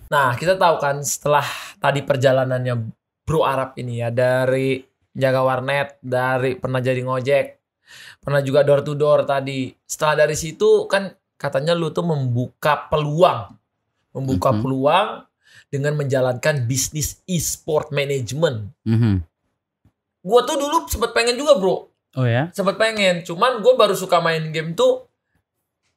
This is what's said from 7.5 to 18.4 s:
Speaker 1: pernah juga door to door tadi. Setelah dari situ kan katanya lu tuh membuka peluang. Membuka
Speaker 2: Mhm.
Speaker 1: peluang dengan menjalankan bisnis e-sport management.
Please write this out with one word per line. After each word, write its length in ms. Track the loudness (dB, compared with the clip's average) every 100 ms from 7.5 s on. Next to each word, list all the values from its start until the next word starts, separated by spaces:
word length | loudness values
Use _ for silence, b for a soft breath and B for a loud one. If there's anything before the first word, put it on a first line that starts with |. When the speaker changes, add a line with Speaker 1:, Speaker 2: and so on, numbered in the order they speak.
| -10 _ _ B B B B
Speaker 1:
pernah 220 | -2 0
juga 180 | 2 4
door 200 | 4 4
to 100 | 2
door 320 | 0 2 4
tadi. 460 | 2 -2 -2 -6 -6 -10
Setelah 340 | -14 -2 0 2
dari 140 | 2
situ 500 | 0 -6 0 4 4
kan 240 | 2 -2 -2 -10 _
katanya 380 | _ -4 -2 0
lu 160 | 0 -2
tuh 160 | -2
membuka 800 | -2 -2 -2 -2 -4 -2 -2 -2
peluang. 720 | -2 -2 -2 4 4 4 -6 -18 _ _ _ _ _
Membuka 380 | -8 -4 0 0
Speaker 2:
Mhm. 100 | 0
Speaker 1:
peluang 480 | -2 0 2 2 0 -6 -18 _ b b _
dengan 260 | -6 -4
menjalankan 680 | -2 -2 0 0 0 -2 -2
bisnis 580 | -2 -4 -4 -6 -8 -10
e-sport 680 | -6 -4 -4 -6 -4 -2 -2
management. 840 | -4 -2 -4 -4 -2